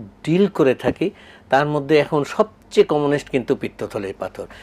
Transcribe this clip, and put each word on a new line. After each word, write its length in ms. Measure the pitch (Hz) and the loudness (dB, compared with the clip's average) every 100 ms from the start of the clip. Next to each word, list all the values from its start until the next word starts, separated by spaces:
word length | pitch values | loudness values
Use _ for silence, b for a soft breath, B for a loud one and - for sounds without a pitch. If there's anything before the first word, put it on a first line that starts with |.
| 107 - | -8 -12
ডিল 240 | - 170 202 | -2 2 2
করে 280 | - 143 120 | 2 2 2
থাকি, 340 | 123 - 180 B B B _ | -2 -2 -6 B B B _
তার 180 | 131 147 | 0 2
মধ্যে 300 | 151 139 151 | -2 2 2
এখন 260 | 143 156 | 4 0
সবচেয়ে 600 | 139 - 214 - - - 202 | -2 -2 -2 -2 -4 2 2
কমনেস্ট 440 | 151 147 147 - | 2 0 -2 -2
কিন্তু 260 | 135 110 120 | -4 -2 -4
পিত্তথলির 580 | 104 - 104 110 98 95 | -4 -8 -8 -8 -10 -8
পাথর। 280 | 92 - 90 B | -10 -10 -16 B